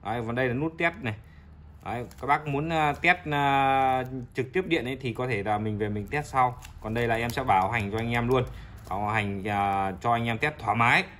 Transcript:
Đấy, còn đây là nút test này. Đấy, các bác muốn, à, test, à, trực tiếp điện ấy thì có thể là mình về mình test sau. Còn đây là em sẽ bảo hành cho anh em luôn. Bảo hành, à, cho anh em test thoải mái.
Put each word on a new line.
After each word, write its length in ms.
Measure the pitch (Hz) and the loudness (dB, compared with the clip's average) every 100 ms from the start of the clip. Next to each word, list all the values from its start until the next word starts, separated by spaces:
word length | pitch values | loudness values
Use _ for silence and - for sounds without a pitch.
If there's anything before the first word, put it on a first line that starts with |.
Đấy, 180 | 95 117 113 | -6 -6 -4
còn 80 | |
đây 140 | 120 131 | -2 -2
là 60 | |
nút 200 | 123 160 - | 0 -4 -2
test 160 | 170 170 | -2 -2
này. 120 | 120 107 - - - - - - | -6 -6 -14 -20 -20 -20 -20 -14
Đấy, 200 | 95 117 120 - | -8 -6 -8 -8
các 60 | 127 | 2
bác 200 | 147 151 | 2 2
muốn, 220 | 139 160 | -2 0
à, 240 | 160 151 | 2 2
test, 260 | 143 170 180 151 | 2 4 2 2
à, 720 | 147 139 139 135 135 131 131 127 131 123 | 2 4 4 4 4 4 2 -2 -8 -8
trực 180 | - 117 | -6 -2
tiếp 120 | 185 180 | -2 0
điện 180 | 165 | 0
ấy 140 | 120 131 | 0 -4
thì 120 | 127 | -6
có 140 | 107 127 | -4 -2
thể 160 | 107 | -2
là 160 | 101 104 | 0 0
mình 200 | 107 104 | 0 -2
về 100 | 107 | -2
mình 180 | 104 101 | -4 -4
test 200 | 147 147 | -6 -2
sau. 320 | 135 127 127 - - | 2 2 0 -14 -12
Còn 140 | 107 | -4
đây 140 | 113 117 | 0 2
là 60 | |
em 160 | 113 117 | 2 0
sẽ 140 | 139 | -2
bảo 260 | 127 95 95 | 4 4 4
hành 200 | 117 98 | 0 -2
cho 60 | 110 | -2
anh 120 | 117 | 0
em 180 | 120 120 | 0 2
luôn. 160 | 131 - - - - - | 2 2 -8 -16 -18 -6
Bảo 200 | 95 104 | -2 0
hành, 400 | 110 101 98 101 | 0 -2 -4 -2
à, 440 | 101 101 98 98 92 | 0 2 2 -2 -2
cho 120 | 123 | 0
anh 140 | 117 117 | 2 0
em 120 | 110 | 0
test 160 | 151 151 | -2 -2
thoải 180 | 107 101 | -2 2
mái. 280 | 117 156 185 | 4 4 0